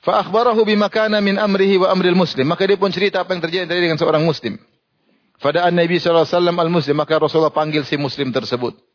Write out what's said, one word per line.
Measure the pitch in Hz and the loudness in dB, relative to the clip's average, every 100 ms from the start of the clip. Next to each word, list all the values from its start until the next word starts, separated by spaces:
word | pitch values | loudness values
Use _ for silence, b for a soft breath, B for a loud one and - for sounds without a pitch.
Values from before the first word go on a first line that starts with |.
| - | 0
Fa | 214 | 0
akhbarahu | 165 202 247 220 | 0 0 2 2
bima | 214 208 202 | 2 2 0
kana | - 220 208 | 0 0 0
min | 202 196 | 0 0
amrihi | 208 196 196 190 | 0 2 2 4
wa | 185 | 2
amril | 185 180 180 | 2 2 2
muslim. | 175 - 135 | 0 0 -2
Maka | 170 190 | 0 0
dia | 196 | 0
pun | 196 | 0
cerita | 180 196 190 180 | 0 -2 -2 -4
apa | |
yang | 185 | -4
terjadi | 165 175 175 | -4 -6 -4
tadi | 175 175 | -2 0
dengan | 156 | 0
seorang | 165 156 | 0 2
muslim. | 165 143 117 101 _ _ _ _ _ _ _ _ | 0 -2 -6 -10 _ _ _ _ _ _ _ _
Fada'an | 139 156 175 | -2 0 0
Nabi | 175 170 175 | 2 0 0
sallallahu | 170 165 | 2 2
alaihi | 151 175 | 2 2
wasallam | 175 175 | 0 0
al-muslim. | 165 175 143 147 | 0 0 0 -2
Maka | 147 156 | 0 0
Rasulullah | 151 160 156 | 2 2 0
panggil | 151 156 151 | 0 -2 -4
si | 131 147 | -4 -4
muslim | 143 135 131 | -4 -6 -4
tersebut. | 123 - 123 117 - _ | -4 -4 -6 -6 -8 _